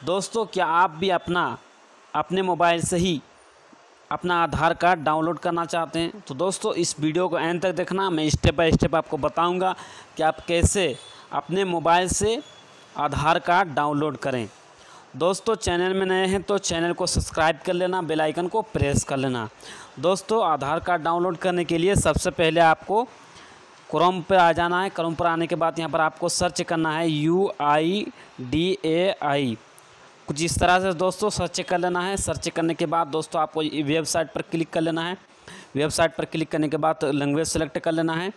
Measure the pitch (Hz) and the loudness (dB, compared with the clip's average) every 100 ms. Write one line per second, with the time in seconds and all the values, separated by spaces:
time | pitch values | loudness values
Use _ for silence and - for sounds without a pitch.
0 | 131 190 185 233 208 185 170 165 185 156 | -2 -2 -2 -4 -4 -2 2 4 2 2
1 | 190 175 - 175 147 117 - - - - | 0 0 0 -2 -2 -4 -14 -20 -20 -20
2 | - 147 - 185 185 165 170 170 160 180 | -6 -4 -2 0 0 2 4 2 0 0
3 | 185 139 - - - - - - - _ | 2 0 -6 -20 -20 -20 -20 -20 -20 _
4 | - 156 180 175 165 135 160 165 175 180 | -10 -6 0 2 2 2 0 2 2 2
5 | 147 156 160 160 180 170 165 175 160 151 | 2 0 0 -2 -2 -2 -2 -4 -4 -4
6 | 170 208 - 131 180 185 214 170 175 - | -4 -6 -12 -4 -2 -2 -2 0 -2 0
7 | 156 156 180 160 165 175 185 175 175 185 | -2 0 0 0 -2 0 -2 -2 -2 -2
8 | 196 160 156 - - 156 165 - 165 160 | 0 0 0 2 0 2 2 4 2 0
9 | - 151 147 156 175 180 185 175 - - | -2 -2 -2 0 0 2 -2 -4 -12 -20
10 | - - 156 160 - 170 170 202 165 120 | -18 0 0 0 -2 2 2 2 0 -2
11 | - - - 143 - 180 196 170 160 170 | -12 -20 -8 -8 -4 -2 0 0 4 4
12 | 185 - 208 240 - - - - - - | 2 0 -2 -2 -8 -20 -20 -20 -16 -4
13 | 147 139 147 170 170 175 170 143 147 147 | -4 0 2 2 4 2 2 0 0 0
14 | 151 131 139 127 107 - - - - - | -2 -2 -4 -4 -4 -10 -20 -20 -20 -20
15 | - 131 170 190 - 220 - 175 185 190 | -18 -2 0 0 -2 -2 0 0 0 0
16 | 190 185 190 190 165 202 - 165 170 165 | 0 2 2 -2 0 -2 -2 -2 -2 -2
17 | 175 - - - 160 156 - 175 180 185 | -2 -2 -4 0 2 2 -2 -2 0 -2
18 | 160 156 156 160 175 220 156 156 139 143 | -2 0 0 -2 -2 -2 -4 -2 0 0
19 | - 139 131 123 110 - - - - - | -2 -2 -2 -4 -6 -12 -20 -18 -18 -2
20 | 160 190 - 220 190 147 139 165 - 175 | 0 0 0 0 2 0 0 -2 0 0
21 | 156 170 180 170 190 175 170 170 175 202 | 0 0 0 -2 -2 0 0 0 2 2
22 | 170 147 185 170 165 160 165 156 - 202 | 2 0 -2 2 2 6 6 4 2 -2
23 | 247 - - - - - - - - 151 | -2 -8 -20 -20 -20 -20 -20 -20 -4 2
24 | 170 185 156 190 170 165 170 175 196 185 | 2 2 2 6 6 4 2 0 -2 -2
25 | 165 165 170 165 165 170 165 160 160 160 | -4 0 0 0 0 0 0 0 -2 0
26 | 160 - 170 - 180 175 170 165 160 156 | 0 0 -4 0 -2 -2 -2 0 0 0
27 | 170 151 151 175 196 - 147 147 160 202 | 0 2 2 2 2 0 2 4 2 -2
28 | - - - - 127 147 175 185 160 160 | -4 -12 -20 -14 -4 0 0 0 0 2
29 | 185 - 147 143 135 110 - - - - | 2 0 0 0 0 -4 -10 -20 -20 -20
30 | - - - 143 165 - 175 180 190 165 | -20 -20 -10 -4 -2 2 4 4 2 0
31 | 185 180 208 190 175 - 175 180 180 180 | 0 0 -2 -2 -4 -4 -2 0 0 -2
32 | 180 196 180 156 170 170 165 160 165 165 | -2 -4 -4 -4 -4 -2 -2 0 0 0
33 | 160 151 151 170 156 160 156 143 143 156 | 0 -4 -4 -2 -2 -2 -4 -2 0 0
34 | 151 170 160 - - 165 160 170 160 165 | 0 -2 -2 -6 -6 -4 -2 -2 -2 -2
35 | 165 180 - - - - - 131 151 - | -4 -8 -14 -20 -20 -20 -10 -2 -2 2
36 | 165 - 151 165 156 160 151 156 156 160 | 0 0 -6 -4 -2 0 0 0 0 0
37 | 151 143 143 143 160 165 156 170 165 165 | 0 0 0 0 0 -2 -2 -2 -2 0
38 | 165 160 185 | 0 -2 -4